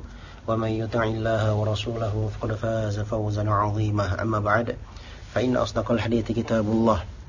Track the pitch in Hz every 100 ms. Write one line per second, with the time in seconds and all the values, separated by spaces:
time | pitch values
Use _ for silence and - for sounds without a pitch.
0 | - - - - - 113 110 110 113 120
1 | 113 110 110 110 110 107 107 104 110 113
2 | 113 104 107 104 110 107 113 113 107 104
3 | 104 110 107 104 104 104 104 104 107 104
4 | 98 98 113 107 101 107 117 - - -
5 | - - - - 127 123 113 117 107 120
6 | 107 117 104 113 117 113 104 113 113 107
7 | - -